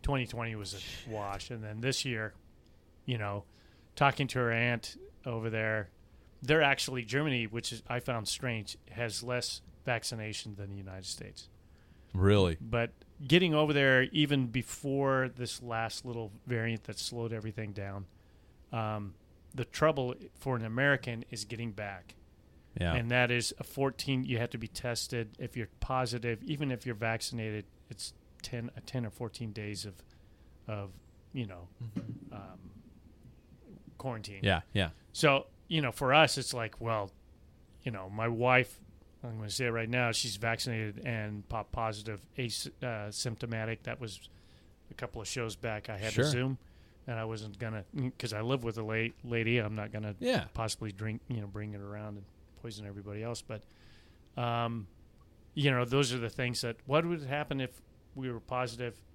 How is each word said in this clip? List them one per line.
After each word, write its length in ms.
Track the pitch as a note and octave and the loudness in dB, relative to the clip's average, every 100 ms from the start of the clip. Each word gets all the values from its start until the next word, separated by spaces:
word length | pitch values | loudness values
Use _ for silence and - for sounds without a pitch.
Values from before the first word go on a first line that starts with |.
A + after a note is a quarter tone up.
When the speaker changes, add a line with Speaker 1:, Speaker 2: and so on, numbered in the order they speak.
Speaker 1:
twenty 240 | - C#3 B2 | 2 2 0
twenty 300 | A2+ A2+ A2 | -2 -4 -4
was 180 | G2 | -6
a 360 | F#2+ F2 - - | -8 -8 -10 -6
wash. 400 | A2 G2+ G2 - | -4 -4 -4 -6
And 120 | A#2 | -8
then 180 | G#2+ G#2+ | -6 -2
this 240 | B2 C3 | 0 0
year, 300 | C#3 A2+ G#2+ - - - - - - - - | 0 -2 -2 -6 -20 -20 -20 -20 -20 -12 -2
you 100 | A#2+ | 0
know, 260 | G#2 G2+ - - - - - - | 0 -2 -6 -20 -20 -20 -18 4
talking 300 | C#3 - C3+ | 4 6 0
to 100 | B2+ | 2
her 100 | A#2+ | 2
aunt 440 | A2+ A#2+ A#2 - - F#4+ - | 4 2 2 -4 -12 -18 -12
over 240 | - A2+ A2+ | -6 -4 -2
there, 400 | A2 A2 A2 G2 - - - - - | 0 0 0 -2 -12 -20 -20 -20 -10
they're 200 | B2 D#3 | 4 6
actually, 400 | C#3+ C#3 - B2+ | 8 4 2 -2
Germany, 420 | A2+ C3 D3+ B2 A2+ | 0 0 2 2 0
which 260 | A2+ - | -2 -4
is, 100 | A#2 - | -6 -4
I 120 | B2 | -4
found 260 | A#2+ A#2 G2+ | 0 -2 0
strange, 480 | - C3 A2+ G2+ - - | -2 -2 -2 -4 -10 -12
has 320 | G2 A#2 G#2 | -4 -4 -4
less 380 | A#2+ B2 A#2 - - - | -2 -2 -2 -6 -10 -10
vaccination 680 | - A#2 - A2+ G#2+ G#2 A2 G2+ | -2 -2 -2 -6 -6 -6 -8 -8
than 140 | G2+ | -8
the 60 | G2 | -8
United 300 | G2 F#2+ F#2 | -10 -10 -10
States. 420 | - G#2+ - - - - - - - - | -10 -12 -14 -18 -20 -20 -20 -20 -20 -4
Speaker 2:
Really? 420 | - F#2+ G2+ F#2 D#2+ | 6 8 10 8 4
Speaker 1:
But 320 | A2+ A#2 A#2 - - - | 0 0 0 -4 -20 -14
getting 300 | C3+ E3 F#3 | 6 8 8
over 180 | D3+ D3+ | 6 6
there, 320 | C#3+ C#3 C3 | 6 8 8
even 420 | B2+ D3+ D3 C#3+ B2 | 6 4 6 6 4
before 840 | A#2+ A#2 - C#3+ C#3 C#3 C3+ C3 B2 | 0 -4 -6 -2 2 4 4 2 -2
this 260 | A#2+ - | -6 -6
last 420 | B2 A2+ A2+ - B2+ | -4 -2 -2 -4 -6
little 260 | A#2 A2 G2+ - | -6 -6 -10 -2
variant 380 | A#2+ A2+ A2+ | 0 0 -2
that 140 | - G#2+ | -4 -6
slowed 340 | - A#2+ A2+ | -6 -4 -2
everything 400 | A2+ G#2+ G#2+ G#2+ | -2 -4 -4 -6
down, 340 | G2+ G2 G2 F#2+ - - - - - - | -4 -6 -6 -10 -14 -20 -20 -20 -20 -8
um, 420 | A2+ G#2+ G#2+ G2+ - - - - | -2 -2 -2 -6 -10 -20 -20 -12
the 100 | C3 A#2+ | -6 -6
trouble 480 | - D#3 C#3+ B2+ B2 - | 4 4 4 0 -4 -12
for 220 | - C3+ B2 | -8 -2 -2
an 80 | |
American 600 | A2+ A#2 C#3+ C3+ - A2+ A#2+ | 0 2 4 4 2 -6 -6
is 140 | A2+ | -10
getting 260 | G#2 A2+ A#2 | -8 -4 -6
back. 420 | G2 G#2 F#2+ - - - - - - - - | -4 -8 -8 -14 -20 -20 -20 -20 -20 -12 -2
Speaker 2:
Yeah. 140 | F2 | 2
Speaker 1:
And 160 | G2+ A#2 | 2 4
that 200 | B2 B2 | 4 6
is 220 | A#2+ A2+ - | 4 0 -4
a 40 | |
fourteen, 600 | - - C#3 - - C3 | -8 0 0 0 0 0
you 140 | C3+ A#2 | 2 0
have 120 | A#2 | 0
to 80 | A#2+ | -4
be 100 | A2+ | -8
tested. 600 | - B2 A#2 - A#2+ A2 - | -6 -4 -2 -2 -4 -4 -6
If 180 | B2 B2 | -8 -6
you're 120 | G#2+ - | -6 -6
positive, 600 | - C3 B2+ A#2+ A#2 A2 | 0 2 2 0 -2 -2
even 260 | C4 D3 D3 | -2 -2 0
if 140 | B2 B2+ | -2 -2
you're 80 | |
vaccinated, 720 | A2 A2+ A2+ - A#2+ A2 G#2+ G2+ - - | 0 0 0 -2 -4 -2 -4 -6 -16 -16
it's 240 | G#2+ - - - - | -12 -12 -12 -20 -14
ten, 280 | - B2 A#2 - | -8 -6 -6 -10
a 40 | |
ten 240 | - B2+ | -6 -4
or 60 | A2+ | -4
fourteen 420 | - A#2 - A2+ | -6 -8 -6 -8
days 320 | G#2 G#2 G2+ | -6 -6 -6
of, 100 | G#2 F#2 - - - - - - - | -8 -12 -20 -20 -20 -20 -20 -16 -8
of, 220 | G#2+ G2+ F#2 - - - | -6 -6 -12 -20 -20 -10
you 140 | C#3 A2 | -6 -6
know, 220 | F2+ F2+ - | -8 -16 -12
Speaker 3:
Mm-hmm. 480 | A#2 - A2+ - - | -8 -6 -6 -10 -12
Speaker 1:
um, 240 | G#2 G2 F#2 F#2 - - - - - - - - - - G3+ - - | -14 -14 -16 -18 -20 -20 -20 -20 -20 -20 -20 -20 -20 -20 -20 -20 -8
quarantine. 420 | C3 A2+ G#2 G2 | -6 -6 -8 -2
Speaker 2:
Yeah, 180 | G2 F2 - | 2 2 2
yeah. 180 | G#2+ F2 - - | 0 0 -2 -12
Speaker 1:
So, 340 | - D#3 C3+ - - - | 4 6 6 2 -18 -2
you 120 | D#3+ | 0
know, 100 | C#3 | 0
for 220 | - C3+ | 0 6
us, 240 | D3 D#3 - | 8 8 6
it's 160 | B2 | -2
like, 220 | B2 A2 - | -2 -4 -4
well, 300 | A#2 A2 G2 - - - - - - - | 0 0 -2 -8 -20 -20 -20 -20 -20 -10
you 80 | - | -6
know, 180 | G#2 F#2+ | -6 -6
my 200 | G#2 A2+ | -2 0
wife, 500 | A#2 B2 B2+ B2 - - - - - | 4 6 6 6 -4 -20 -20 -20 -12
I'm 120 | A#2+ A2 | -8 -6
gonna 120 | G#2 | -4
say 160 | F#2+ B2 | 0 0
it 40 | |
right 180 | A#2 A2+ | 0 0
now, 240 | B2 B2 | 2 2
she's 240 | A2+ A#2 G2 | 2 -2 -2
vaccinated 680 | A2+ A2+ - A2+ G#2+ G#2 | -2 0 0 -2 -2 -4
and 420 | B2 A2+ G#2+ G#2 G2 | -4 -4 -4 -6 -6
pop 240 | A2+ G2+ | -6 -4
positive, 480 | - A2 G#2 G#2+ G#2 - - | -2 -2 -2 -6 -8 -10 -4
as-, 320 | B2 G2+ - - | -4 -2 -6 -6
uh, 280 | B2+ A2+ G#2 | -4 -4 -4
symptomatic. 720 | G#2+ B2 A2 A#2+ A2+ A2 A2+ | -4 -4 -2 -4 -2 -2 -4
That 180 | - A#2+ | -6 -6
was 280 | A#2 F#2+ - - - - - - - | -6 -10 -16 -20 -20 -20 -20 -20 -18
a 40 | |
couple 260 | - A#2+ A#2+ | -8 -8 -6
of 80 | G2+ | -6
shows 280 | C3 A#2 F#2+ | -4 -4 -4
back. 340 | A#2+ G#2+ - | -4 -4 -4
I 80 | G#2 | -4
had 140 | A2 | 0
Speaker 2:
Sure. 120 | G#2+ | 4
Speaker 1:
to 60 | C#3+ | 4
Zoom, 280 | B2 C3 C3 - - - - - | 4 2 -2 -8 -20 -20 -16 -6
and 120 | A#2 | -4
I 60 | |
wasn't 340 | A2 A2 G#2+ G2 | -4 -6 -8 -8
gonna, 260 | A#2 A2 F#2+ - C3 - | -6 -6 -6 -2 -4 -2
'cause 140 | A#2+ | -4
I 80 | G#2+ | -2
live 200 | A2+ C3+ | 0 0
with 140 | A#2 A2+ | 0 -4
a 40 | |
la-, 300 | G#2+ A2 A2+ - | -2 0 0 -4
lady. 340 | B2 A#2 A2+ A#2+ | -2 0 4 4
I'm 160 | G#2+ | 2
not 180 | G#2+ G#2 | -2 -4
gonna 220 | G#2+ G#2+ G2+ | -4 -6 -2
Speaker 2:
Yeah. 240 | B3 C4 - | 2 2 0
Speaker 1:
possibly 380 | - A2+ - A2 | -2 -2 -2 -6
drink, 280 | G2 A2 A2 - | -4 -4 -4 -4
you 120 | A#2+ | -4
know, 60 | G2+ | -4
bring 280 | G#2 G#2 | -6 -8
it 60 | G#2 | -8
around 360 | G2+ G#2 G#2+ G#2 | -10 -8 -8 -10
and 80 | F#2+ - - - | -14 -20 -20 -14
poison 240 | A#2 G#2 G#2 | -12 -10 -10
everybody 360 | G2+ G2+ G#2 | -10 -8 -6
else. 200 | A2+ A2+ | -4 -6
But, 200 | - A2 - - - - - - - - | -8 -10 -10 -20 -20 -20 -20 -20 -14 -2
um, 500 | A#2+ A#2 A#2 A#2 G2+ - - - - - - | 0 2 0 -2 -8 -16 -20 -20 -20 -20 -10
you 160 | - C#3+ | 2 4
know, 140 | B2+ | 6
those 280 | B2 C3+ C3+ | 4 4 4
are 60 | B2+ | 2
the 120 | A#2 | -2
things 300 | - B2 A#2+ | -2 -2 0
that, 140 | A#2+ A2+ - | -4 -6 2
what 180 | D3 E3+ | 4 4
would 160 | E3+ | -2
happen 380 | C#3 C#3+ D3 C#3 | 0 -2 0 -2
if 200 | B2+ - - - - | -2 -6 -20 -20 -16
we 160 | - C3 | -6 -4
were 100 | A#2 | -4
positive? 600 | - B2+ B2 A#2 A#2+ G2+ - | -2 0 0 -2 -6 -6 -20